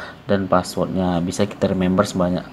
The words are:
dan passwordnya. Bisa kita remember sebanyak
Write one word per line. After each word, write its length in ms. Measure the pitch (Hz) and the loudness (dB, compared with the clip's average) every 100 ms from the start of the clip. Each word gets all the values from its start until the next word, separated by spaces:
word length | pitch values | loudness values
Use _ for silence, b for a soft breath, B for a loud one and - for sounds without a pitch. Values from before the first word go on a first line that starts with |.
| B B - | B B -2
dan 240 | 98 95 | 0 2
passwordnya. 720 | 90 - - 76 90 90 87 | 2 2 -2 -2 0 0 0
Bisa 220 | 90 - 101 | -2 -2 -2
kita 260 | - 98 | 0 0
remember 320 | 92 92 95 | 2 2 2
sebanyak 400 | 104 95 90 87 - | 2 0 0 -2 -6